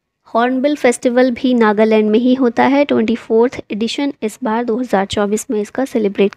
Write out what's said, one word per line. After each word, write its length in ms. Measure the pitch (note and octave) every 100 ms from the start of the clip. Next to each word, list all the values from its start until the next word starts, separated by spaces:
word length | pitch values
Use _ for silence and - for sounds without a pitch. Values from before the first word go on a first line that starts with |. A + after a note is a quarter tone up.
| _ _ _ A3+
हॉर्नबिल 400 | A#3+ C4 C#4 D4
फेस्टिवल 560 | B3+ A#3+ B3+ A#3+ B3+
भी 220 | A#3 B3+
नागालैंड 560 | B3 A3 G#3 A3 G#3+ G#3+
में 100 | G#3+
ही 140 | B3
होता 300 | B3+ B3 A#3
है। 220 | B3 C#4 D4
ट्वेंटी 300 | B3 A3 A3+
फोर्थ 460 | - A3+ B3 - -
एडिशन 420 | G#3 A3+ - C#4+ -
इस 160 | A3 -
बार 200 | A#3+ A3
दो 140 | A#3+ A3+
हज़ार 280 | B3+ G3 G3
चौबीस 460 | - G#3 G#3 -
में 100 | G#3+
इसका 240 | G#3 - C4+
सेलिब्रेट 500 | A#3 G3+ G3 G3